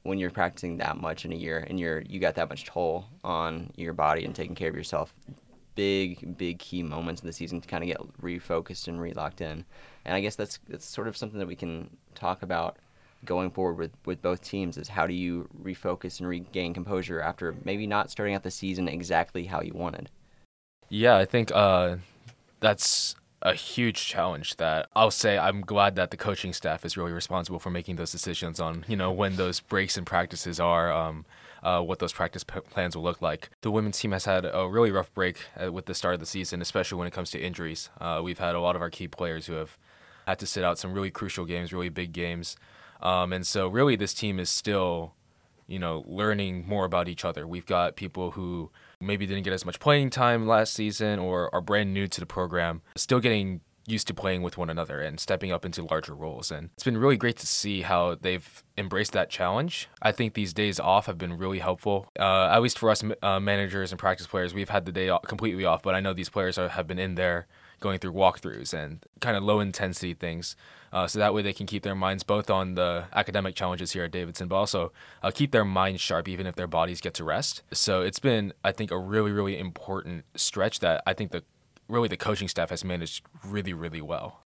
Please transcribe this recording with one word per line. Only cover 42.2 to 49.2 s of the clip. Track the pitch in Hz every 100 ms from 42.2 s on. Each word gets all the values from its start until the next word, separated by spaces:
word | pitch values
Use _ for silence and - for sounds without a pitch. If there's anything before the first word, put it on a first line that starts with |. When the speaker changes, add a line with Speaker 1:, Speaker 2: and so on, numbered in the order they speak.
| 87 85 85 - - - - -
Speaker 2:
Um, | - 92 90
and | 90 90
so | 104 95
really | 104 143 117
this | 98
team | - 107 92
is | 90
still, | - - 101 92 85 82 _ _ _ _ _ _
you | 95
know, | 87 80 -
learning | 90 107 104 98 92 87
more | 101 92
about | 90 87
each | 85
other. | 92 80 78
We've | 87 -
got | 90 87 -
people | 95 85 90
who | 95 90 87 80 _ - _
maybe | 95 101